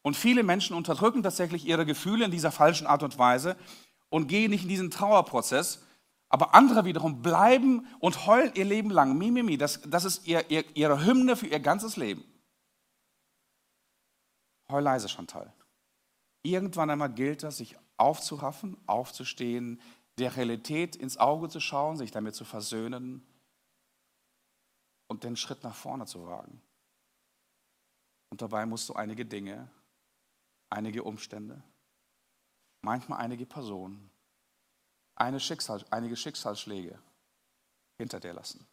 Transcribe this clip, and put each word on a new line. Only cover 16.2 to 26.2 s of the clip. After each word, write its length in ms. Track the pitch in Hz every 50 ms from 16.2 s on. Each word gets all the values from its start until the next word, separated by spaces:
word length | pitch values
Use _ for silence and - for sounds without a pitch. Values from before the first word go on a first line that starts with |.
| _ _ _ _ -
Irgendwann 480 | 151 180 185 196 190 170 170 156 151
einmal 200 | 147 147 147 135
gilt 320 | 117 113 131 139 151 139 -
es, 140 | 151 131
sich 200 | - 120 - - - _ _ _
aufzuraffen, 800 | - 113 139 156 156 - - 156 143 139 139 143 - - 190 180 - _
aufzustehen, 960 | - 104 117 127 - - - 127 - - - 123 120 120 123 120 120 120 120 - - - _ _ _ _ -
der 160 | 127 123 117
Realität 580 | 131 123 113 117 113 - - 151 156 170 170 -
ins 220 | - 131 131 -
Auge 320 | - 113 135 151 160 170 160
zu 100 | - 160
schauen, 380 | - - 147 139 147 156 160
sich 140 | 151 127 104
damit 240 | - 110 107 107 104
zu 100 | - 113
versöhnen 800 | - - 110 104 - 117 110 113 117 131 123 127 127 127 131 127 _ _ _ _ _ _ _ _ _ _ _ _ _ _ _ _ _ _ _ _ _ _ _ _ _ _ _ _ _ _ _ _ _ _ _ _
und 160 | _ 117 107 -
den 120 | 120 120
Schritt 280 | 113 - - 135 - -
nach 120 | 120 113
vorne 300 | - - 135 131 135 113
zu 200 | - - 90